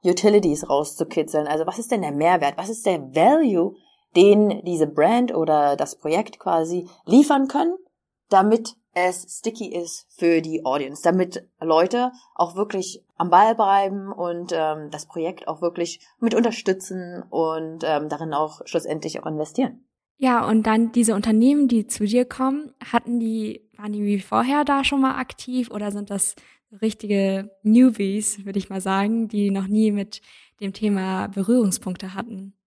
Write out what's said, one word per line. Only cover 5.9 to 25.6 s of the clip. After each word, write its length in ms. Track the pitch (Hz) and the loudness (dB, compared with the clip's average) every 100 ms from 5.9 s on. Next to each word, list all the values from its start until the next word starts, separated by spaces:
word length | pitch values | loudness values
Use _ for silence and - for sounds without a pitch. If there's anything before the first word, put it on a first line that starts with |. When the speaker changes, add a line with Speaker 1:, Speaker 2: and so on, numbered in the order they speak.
| - | -6
Speaker 1:
Projekt 420 | 151 165 214 - | -2 -2 -2 -8
quasi 480 | 190 165 160 180 180 _ - | -2 0 0 -4 -8 _ 4
liefern 420 | 240 294 277 269 | 6 6 2 0
können, 280 | 285 330 370 _ _ _ _ _ | 0 -2 -4 _ _ _ _ _
damit 460 | 196 208 226 226 _ _ | 4 4 2 0 _ _
es 440 | 180 180 180 - - | -2 -2 -2 -12 -8
sticky 340 | 226 226 202 | -8 -8 -10
ist 340 | 175 170 - _ | -8 -10 -14 _
für 320 | _ 170 165 | _ 2 2
die 240 | 160 156 160 | 0 -6 -2
Audience, 360 | 143 139 147 | -4 -4 -2
damit 440 | 170 185 185 - _ _ | 0 2 0 -6 _ _
Leute 520 | 165 160 185 240 247 254 _ - | 2 2 4 0 -2 -6 _ -4
auch 200 | - 175 | -4 -2
wirklich 500 | 208 196 185 - _ - | -4 -4 -8 -12 _ -6
am 120 | 175 | 4
Ball 240 | 175 220 | 6 6
bleiben 580 | 226 202 196 196 196 196 | 4 2 2 2 -4 -10
und, 400 | 190 175 170 175 | -8 -6 -6 -6
ähm, 360 | 165 156 156 147 | -2 -2 -4 -10
das 160 | 151 - | -14 -12
Projekt 420 | 170 165 165 - | -6 -6 -6 -10
auch 140 | 160 | -4
wirklich 440 | 175 170 170 - _ _ | -4 -4 -8 -8 _ _
mit 140 | 233 | 0
unterstützen 920 | 226 233 226 - 190 - 185 175 175 - | 2 0 -2 -4 -4 -6 -12 -10 -14 -8
und, 540 | 151 160 160 160 160 | -2 -2 -4 -8 -6
ähm, 260 | 156 147 151 | -2 -2 -2
darin 240 | 151 160 | -8 -4
auch 280 | 147 156 - - | -4 -4 -6 -6
schlussendlich 560 | 165 160 156 160 - | -6 -4 -8 -6 -8
auch 40 | 160 | -8
investieren. 600 | 151 156 - 262 - _ _ _ _ | -8 -6 -2 -4 -4 _ _ _ _
Speaker 2:
Ja, 280 | 254 240 - | 0 0 2
und 200 | 220 220 | 0 2
dann 240 | 220 233 | 0 2
diese 240 | 233 226 208 | 2 2 0
Unternehmen, 520 | 214 220 247 294 269 | 2 4 4 4 2
die 180 | 233 208 | 2 -2
zu 200 | - 208 | -4 0
dir 220 | 240 247 | 0 -2
kommen, 460 | - 262 285 302 _ - | -2 -2 -2 -8 _ -4
hatten 280 | 240 - 240 | -4 -2 -4
die, 500 | 226 220 214 - _ - | -2 -4 -6 -10 _ -14
waren 160 | 208 | -10
die 100 | 208 | -4
wie 160 | 202 202 | -2 -2
vorher 460 | - 214 247 294 294 | 0 -2 2 0 2
da 180 | 277 | 0
schon 180 | 269 277 | 0 0
mal 160 | 262 262 | 0 -2
aktiv 520 | 254 - - 254 | -10 -12 -6 -4